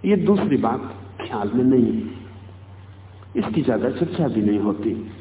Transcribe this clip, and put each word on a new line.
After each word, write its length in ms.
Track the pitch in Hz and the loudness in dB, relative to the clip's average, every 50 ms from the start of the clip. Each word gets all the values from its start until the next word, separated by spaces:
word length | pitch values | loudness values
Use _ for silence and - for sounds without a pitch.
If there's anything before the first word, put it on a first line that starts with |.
| - 143 | 2 2
ये 60 | 208 | 2
दूसरी 400 | 180 170 175 208 190 - - 143 | 4 4 4 4 4 4 2 2
बात 360 | 117 110 113 123 - - - - - - - - - - | 2 2 0 -2 -4 -6 -10 -12 -14 -16 -16 -12 -12 -10
ख्याल 240 | - 123 107 101 104 120 | -8 -6 -4 -4 -2 0
में 100 | 123 127 | 2 4
नहीं 280 | 127 135 123 113 107 | 6 6 6 4 4
है, 100 | 110 - - - - - - - - - - - - - - - - - - - - - - - - - - - - | 2 -2 -6 -6 -10 -12 -16 -16 -18 -18 -20 -20 -20 -20 -20 -20 -20 -20 -20 -20 -20 -20 -20 -20 -20 -20 -20 -6 -4
इसकी 260 | 120 104 - - 160 | -2 -2 0 0 0
ज्यादा 280 | 135 131 117 104 101 127 | 0 2 0 0 0 -2
चर्चा 380 | - - 175 160 - - 160 131 | -2 -2 -4 -4 0 -2 -2 0
भी 140 | 110 110 | 0 0
नहीं 160 | 104 104 104 101 | 2 2 2 2
होती। 480 | 101 104 - - - 113 92 - - - - - | 0 0 -2 -2 -2 -4 -4 -4 -8 -10 -14 -16